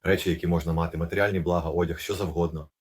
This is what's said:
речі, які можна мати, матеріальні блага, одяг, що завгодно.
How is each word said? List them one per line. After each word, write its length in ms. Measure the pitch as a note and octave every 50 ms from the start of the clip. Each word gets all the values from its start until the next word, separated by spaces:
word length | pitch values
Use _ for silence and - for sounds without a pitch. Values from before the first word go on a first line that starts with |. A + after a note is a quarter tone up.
речі, 280 | _ F2+ G2 F2+ - F#2
які 180 | E2 - -
можна 260 | E2+ F2 E2 D2+ E2+ E2
мати, 240 | D#2+ E2 E2 -
матеріальні 420 | E2 E2+ E2+ G2+ G2 G2+ G#2 G2 F#2
блага, 300 | E2 F2 F2 F2 D#2+ E2
одяг, 300 | D2 F2 F2 D#2+ E2 -
що 160 | - - D#2+
завгодно. 540 | - G2+ E2+ D2+ E2+ E2+ E2 D#2+ D#2 D2 - _ _